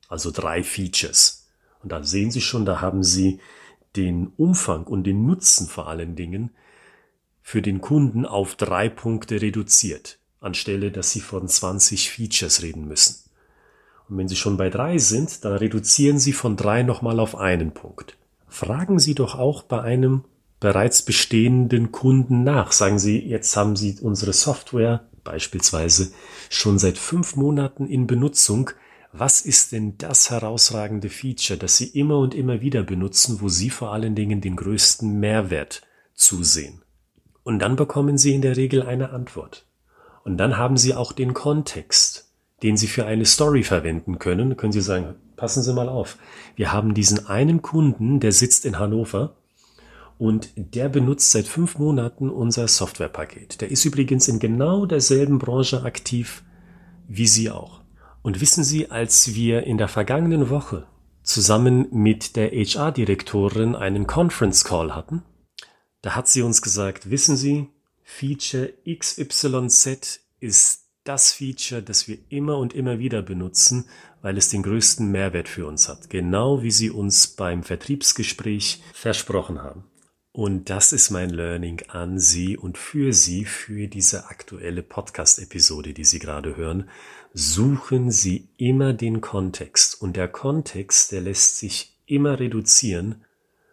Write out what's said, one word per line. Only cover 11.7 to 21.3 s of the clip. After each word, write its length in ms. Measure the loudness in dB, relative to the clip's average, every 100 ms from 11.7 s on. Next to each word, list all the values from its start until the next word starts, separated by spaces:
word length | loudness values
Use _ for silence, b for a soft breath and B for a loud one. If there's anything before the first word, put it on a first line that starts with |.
| 0 0 2 -4
Features 520 | -4 -4 -2 0 0
reden 260 | -2 -8 -6
müssen. 360 | 2 2 0 _ b b b b b b b b
Und 100 | -6
wenn 100 | -2
Sie 80 | -2
schon 200 | 0 0
bei 120 | 0
drei 300 | -2 0 2
sind, 460 | 2 2 -2 -4
dann 100 | -4
reduzieren 640 | 0 0 0 2 4 4 4
Sie 140 | 2
von 240 | 0 -2 0
drei 260 | 2 2
nochmal 380 | 2 0 0 0
auf 160 | 0 0
einen 360 | 0 2 0
Punkt. 440 | -6 -14 -18 -20 -20 _ _ _
Fragen 500 | -8 -4 -4 0 4
Sie 160 | 4
doch 220 | 2 0 0
auch 260 | 0 0
bei 180 | -4 -4
einem 440 | 0 4 4 2 -2 _ _ _
bereits 440 | 2 4 4 2
bestehenden 920 | 2 0 2